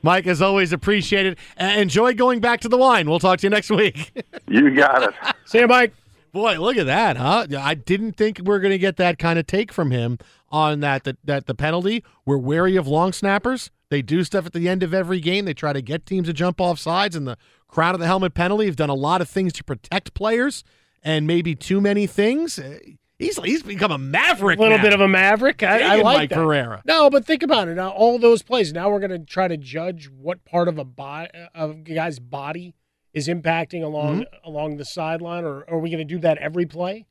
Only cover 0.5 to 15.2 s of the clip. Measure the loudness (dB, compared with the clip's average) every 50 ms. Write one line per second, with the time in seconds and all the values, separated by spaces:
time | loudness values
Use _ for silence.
0.5 | 4 2 2 2 0 -2 0 0 0 0 0 0 0 0 0 -2 -4 -6 -14 -20
1.5 | -10 -6 -2 0 2 2 2 2 2 2 2 2 2 2 2 2 2 2 0 0
2.5 | 0 0 0 0 2 4 6 6 6 4 4 2 0 2 4 2 2 4 2 2
3.5 | 2 2 0 0 0 2 2 0 0 -4 -14 -12 _ -16 -16 _ -16 -18 _ 0
4.5 | 4 6 6 6 6 6 4 6 4 4 2 0 -2 -4 -6 -6 -6 -6 _ 0
5.5 | 4 4 6 6 6 6 4 2 0 _ _ _ _ _ _ _ _ -2 0 0
6.5 | 0 0 0 0 0 0 0 2 2 2 2 2 0 0 0 0 0 0 0 -2
7.5 | -6 -4 -4 -4 -4 -4 -2 -2 -2 -2 -2 -6 -4 -2 -2 -2 -2 -4 -2 0
8.5 | 0 2 2 0 0 2 0 -2 0 2 0 0 0 0 -2 -2 0 0 -2 -2
9.5 | -2 -4 -4 -4 -4 -4 -2 0 0 -2 -2 -2 -4 -6 -10 _ _ _ _ _
10.5 | -2 0 0 0 0 -2 -2 -2 -2 -2 _ -8 -10 -10 _ -4 -4 -4 -4 -6
11.5 | -8 -4 -2 -2 -2 -2 -2 -2 -4 -4 -6 _ _ _ _ -2 -2 -2 0 -2
12.5 | 0 0 2 2 2 0 0 0 0 0 0 0 -2 -2 0 0 0 0 0 -2
13.5 | -4 -4 -6 -12 _ _ _ _ -4 -4 -2 0 0 -2 -2 0 -2 -4 -4 -4
14.5 | -6 -4 -2 -2 0 0 -2 -2 -2 -2 -2 -2 -4 -2